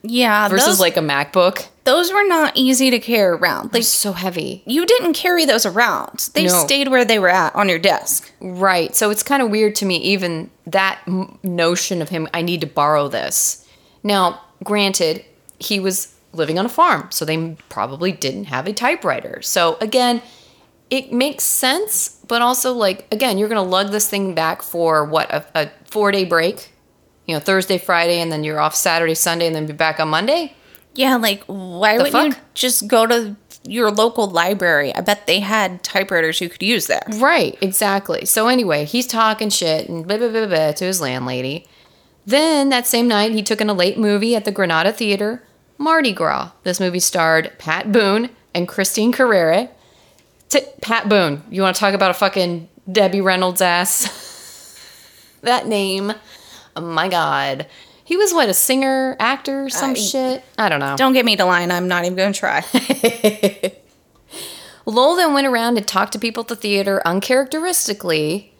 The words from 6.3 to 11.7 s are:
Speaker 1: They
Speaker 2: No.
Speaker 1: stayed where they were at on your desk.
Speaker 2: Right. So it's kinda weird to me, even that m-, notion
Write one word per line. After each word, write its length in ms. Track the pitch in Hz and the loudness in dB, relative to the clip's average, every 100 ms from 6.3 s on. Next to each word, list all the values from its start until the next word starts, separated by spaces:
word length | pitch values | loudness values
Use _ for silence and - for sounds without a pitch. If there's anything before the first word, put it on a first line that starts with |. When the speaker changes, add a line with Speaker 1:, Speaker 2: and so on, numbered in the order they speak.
Speaker 1:
They 100 | 294 180 | 0 2
Speaker 2:
No. 180 | 180 | 2
Speaker 1:
stayed 220 | 151 277 277 | 2 0 2
where 160 | 262 | 2
they 140 | 226 220 | 4 4
were 100 | 185 | 4
at 260 | 185 160 - | 2 2 0
on 120 | 196 | 2
your 120 | 165 | 4
desk. 500 | 185 156 - - - _ | 2 2 -2 -6 -6 _
Speaker 2:
Right. 540 | 185 180 190 180 165 | -12 0 2 2 0
So 160 | - 214 | 0 0
it's 140 | 208 | 0
kinda 200 | - 277 | 0 0
weird 300 | 233 214 214 208 | 2 2 0 0
to 80 | 196 | -2
me, 100 | 175 | 0
even 540 | - 196 180 160 - _ - | 0 0 -2 -4 -8 _ -4
that 340 | 190 190 - - | 0 0 -2 -6
m-, 300 | 185 190 - | -6 -6 -10
notion 580 | 190 175 170 | -6 0 0